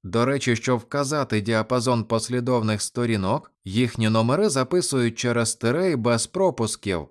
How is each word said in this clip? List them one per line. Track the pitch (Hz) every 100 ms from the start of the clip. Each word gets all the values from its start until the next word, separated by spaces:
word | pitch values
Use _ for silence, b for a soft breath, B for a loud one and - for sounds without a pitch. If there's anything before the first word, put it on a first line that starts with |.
До | 92 104
речі, | 120 139 - 113
щоб | - 120
вказати | - 143 139 147 135 107
діапазон | 101 113 110 127 120 120
послідовних | 107 113 110 123 123 123 110 107
сторінок, | - - 120 110 95 135 - _
їхні | 95 98 123 - 110
номери | 110 113 147 214
записують | 135 127 180 175 135 120 113
через | 123 117 113
тире | - 117 143 185
і | 147
без | 113 117 -
пропусків, | 180 190 - 110 - 104 87 73